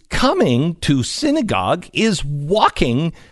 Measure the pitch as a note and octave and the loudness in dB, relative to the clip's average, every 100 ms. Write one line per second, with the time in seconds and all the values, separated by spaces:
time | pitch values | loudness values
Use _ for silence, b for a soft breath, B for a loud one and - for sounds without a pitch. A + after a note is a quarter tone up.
0 | - - C4 F4+ F3 A#2+ E3 E3 - C#3 | -6 0 2 2 2 2 0 -2 0 0
1 | A#2 - D4 D#4 A#3 G2 F#2+ E3+ - - | 0 -2 0 0 0 0 0 -2 -4 -2
2 | A3 F3+ C#3 C#3+ D3 G#3 - - C3+ A#2+ | 0 0 -4 -6 -2 0 2 0 0 0
3 | E3 - b | -2 -6 b